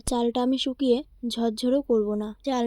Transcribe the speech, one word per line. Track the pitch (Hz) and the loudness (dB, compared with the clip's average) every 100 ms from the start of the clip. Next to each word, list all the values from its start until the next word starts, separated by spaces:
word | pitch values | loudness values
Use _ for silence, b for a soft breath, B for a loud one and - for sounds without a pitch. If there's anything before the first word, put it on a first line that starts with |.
| - | -2
চালটা | 247 233 247 | 0 0 0
আমি | 247 262 | 0 0
শুকিয়ে | 277 254 262 240 302 - 240 | -2 0 2 2 -2 -10 -8
ঝরঝরেও | 233 233 220 247 277 | -2 -2 0 0 0
করবো | 277 226 208 | 2 0 0
না। | 208 214 214 277 | -2 -6 -8 -4
চাল | 254 | 0